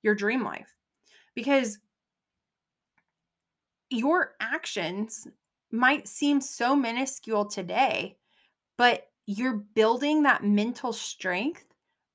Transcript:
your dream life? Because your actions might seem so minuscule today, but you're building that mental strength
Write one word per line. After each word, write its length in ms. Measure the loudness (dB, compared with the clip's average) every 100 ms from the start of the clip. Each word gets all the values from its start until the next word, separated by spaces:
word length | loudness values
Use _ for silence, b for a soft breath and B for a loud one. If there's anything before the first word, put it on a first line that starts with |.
your 140 | 0 0
dream 280 | 0 0
life? 320 | -2 -6 -14 _ _ _ b b b
Because 440 | -8 2 2 2 -4 _ _ _ _ _ _ _ _ _ _ _ _ _ _ _ _ _ _ _ _ _
your 460 | -2 2 2 0 -6
actions 880 | -6 -6 -6 -6 -6 -4 -6 -8 -12 -20 _ _ _
might 360 | 0 2 2 0
seem 340 | 0 2 2
so 340 | 0 0 2 2
minuscule 720 | 0 -2 -4 -4 -2 -2 -2
today, 720 | -6 -4 0 0 0 -6 -12 _ _ _ _ _ 2
but 300 | 2 2 -4 _ -8
you're 360 | -4 -2 -4 -4 2
building 480 | 2 2 2 4
that 200 | 4 4
mental 480 | 2 2 0 -4 -6
strength 720 | -6 -8 -8 -4 -2 -4 -6 -14 _ _ _ _